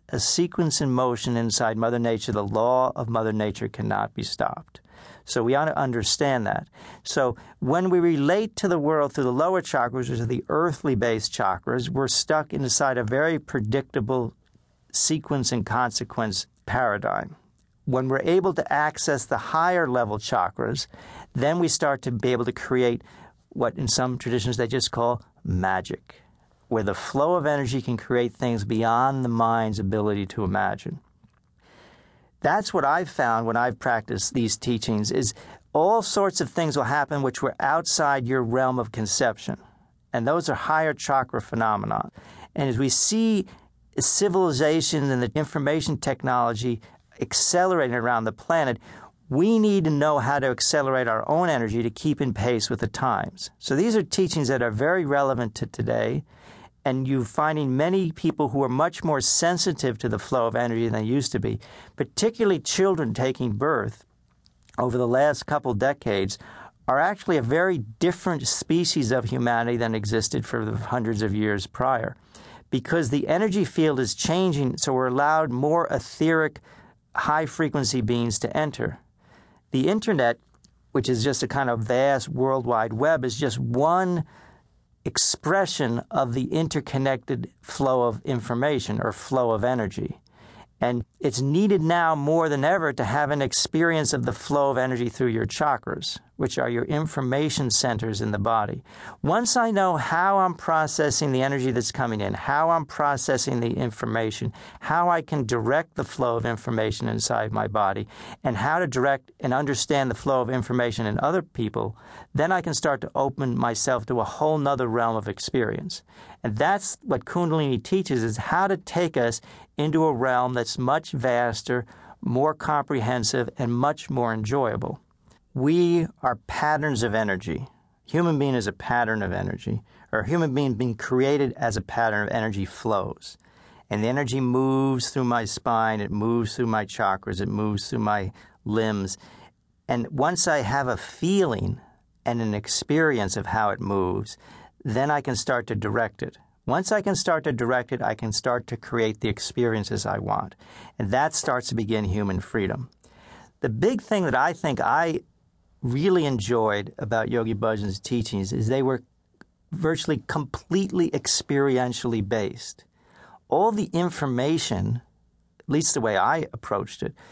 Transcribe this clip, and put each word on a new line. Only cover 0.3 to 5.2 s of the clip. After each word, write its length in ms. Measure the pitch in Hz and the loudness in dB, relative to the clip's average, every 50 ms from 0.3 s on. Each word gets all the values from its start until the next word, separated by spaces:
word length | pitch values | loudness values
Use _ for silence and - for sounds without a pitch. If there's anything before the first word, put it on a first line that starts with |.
| - - 175 170 - - 170 156 - - | 0 0 0 0 0 0 0 0 0 0
in 120 | 151 135 | 0 2
motion 440 | 127 127 127 123 120 110 - 127 120 | 2 2 2 2 0 0 -2 -2 0
inside 400 | 117 117 113 104 - 123 110 113 | 0 0 0 0 0 0 0 0
Mother 220 | 113 113 117 120 120 | 0 0 0 2 2
Nature, 320 | 117 117 113 107 - - | 2 0 0 -2 -2 -2
the 140 | 101 104 101 | -2 -2 -2
law 480 | 104 107 110 117 123 127 127 131 - - | 0 0 2 4 4 4 4 2 2 0
of 140 | - 117 110 | -2 -4 -2
Mother 240 | 113 113 110 110 | -2 0 0 0
Nature 360 | 107 107 107 107 101 - 110 107 | 0 0 0 -2 -2 -4 -6 -6
cannot 460 | - - 107 107 101 101 107 110 - | -6 -4 -4 -2 0 0 -2 -4 -6
be 80 | - | -8
stopped. 580 | 110 - - - - - - - - _ - - _ _ - - - - - - | -8 -6 -4 -4 -4 -4 -4 -8 -14 _ -20 -20 _ _ -20 -20 -20 -20 -20 -16